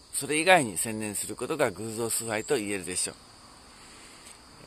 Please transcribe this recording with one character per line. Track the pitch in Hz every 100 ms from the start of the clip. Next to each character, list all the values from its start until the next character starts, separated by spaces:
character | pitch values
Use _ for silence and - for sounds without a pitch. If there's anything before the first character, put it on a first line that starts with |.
| -
そ | - 131
れ | 151
以 |
外 | 170 180
に | 123 85
専 | 117 110
念 | 107
す | 98 -
る | 107
こ | 123
と | 151
が | 127
偶 | 90 113
像 | 113 117
崇 | - 113
拝 | 107
と | 107 139
言 | 101
え | 101
る |
で | 87 92
し | -
ょ |
う。 | - - - - - - - - - - - - - - -